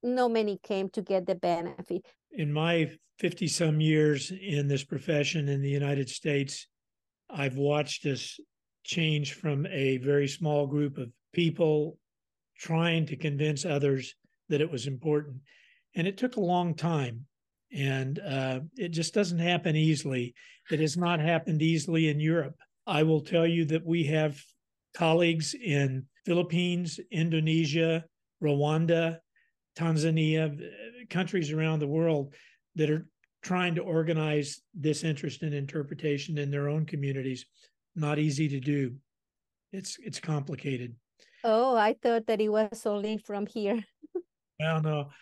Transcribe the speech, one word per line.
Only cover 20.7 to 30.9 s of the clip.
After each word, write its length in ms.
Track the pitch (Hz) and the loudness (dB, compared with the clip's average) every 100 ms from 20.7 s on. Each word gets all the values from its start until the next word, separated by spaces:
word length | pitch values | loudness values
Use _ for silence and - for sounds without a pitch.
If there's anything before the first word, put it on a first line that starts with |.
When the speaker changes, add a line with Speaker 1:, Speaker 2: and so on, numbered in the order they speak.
Speaker 2:
It 80 | 156 | 0
has 180 | 156 165 | 0 0
not 220 | 175 175 | 0 2
happened 420 | 156 165 160 156 | 2 2 2 2
easily 480 | 160 165 156 165 160 | 4 2 2 2 2
in 120 | 147 | 2
Europe. 340 | 156 170 139 147 _ _ - | 2 2 0 -8 _ _ -4
I 160 | 160 | 2
will 200 | 160 156 | 4 4
tell 240 | 147 170 165 | 2 2 4
you 180 | 170 160 | 2 2
that 180 | 160 | 0
we 200 | 165 170 | 0 0
have 340 | 143 156 156 143 - _ _ _ _ | 2 2 0 -2 -16 _ _ _ _
colleagues 600 | - 165 165 170 165 147 | 0 4 6 4 2 -2
in 500 | 277 240 143 139 131 135 _ - | -6 0 2 2 -2 -8 _ 0
Philippines, 720 | 175 175 170 180 175 170 - - | 0 2 0 0 0 -4 -8 -6
Indonesia, 920 | 175 165 160 160 160 160 156 165 165 165 _ _ _ | -2 0 2 2 2 2 2 2 0 -4 _ _ _
Rwanda, 760 | 151 143 147 156 165 165 165 165 _ _ _ _ _ | 0 2 2 2 4 2 2 -4 _ _ _ _ _
Tanzania, 760 | - 165 160 160 160 156 156 160 | -4 0 2 2 2 2 2 0
uh, 540 | 147 - 202 220 | -4 -12 -16 -18